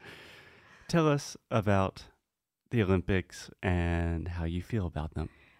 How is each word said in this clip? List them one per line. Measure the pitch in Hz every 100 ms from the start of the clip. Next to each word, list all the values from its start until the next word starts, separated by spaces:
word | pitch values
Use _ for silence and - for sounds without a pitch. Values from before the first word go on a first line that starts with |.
| - - - - - - - - -
tell | 170 156
us | 143 - - _
about | 117 101 98 95 - - _ _ _ _ _ _
the | 120
Olympics | 92 95 90 95 - - - -
and | 98 90 85 85 85 82 85
how | 85
you | 82 87
feel | - 113 90
about | 78 78
them? | - 76 - _ _